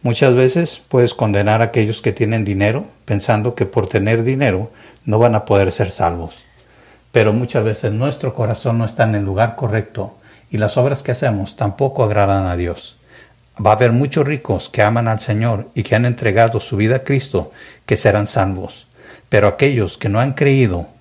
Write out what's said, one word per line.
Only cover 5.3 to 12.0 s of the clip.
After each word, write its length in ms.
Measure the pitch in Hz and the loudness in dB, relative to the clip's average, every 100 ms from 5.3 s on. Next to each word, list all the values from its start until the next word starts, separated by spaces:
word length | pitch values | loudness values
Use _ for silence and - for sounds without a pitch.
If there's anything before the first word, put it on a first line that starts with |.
a 100 | 110 | 2
poder 280 | - 101 95 | 2 2 2
ser 180 | - 95 | 0 -2
salvos. 460 | - 85 85 82 - - _ - _ - _ _ | 0 -2 -2 -10 -14 -20 _ -20 _ -20 _ _
Pero 220 | 120 107 | 2 2
muchas 320 | 107 123 127 | 2 0 -2
veces 280 | 110 107 113 | -2 -2 -4
nuestro 400 | 104 135 143 131 | -2 -2 -2 -6
corazón 460 | - 110 110 127 117 | -4 -4 -2 -2 -2
no 60 | |
está 180 | 113 - | -2 0
en 140 | 110 104 | 0 0
el 80 | |
lugar 320 | 101 98 113 - | -2 0 -2 -2
correcto 580 | 120 107 104 - 98 - - - _ | -4 -4 -4 -8 -10 -12 -20 -20 _
y 80 | 104 | -2
las 180 | 104 - | -2 0
obras 260 | 127 139 | 0 0
que 80 | - | -4
hacemos 460 | 123 135 104 104 - | -2 -2 -2 -6 -6
tampoco 480 | 104 95 139 135 | -6 -2 -4 0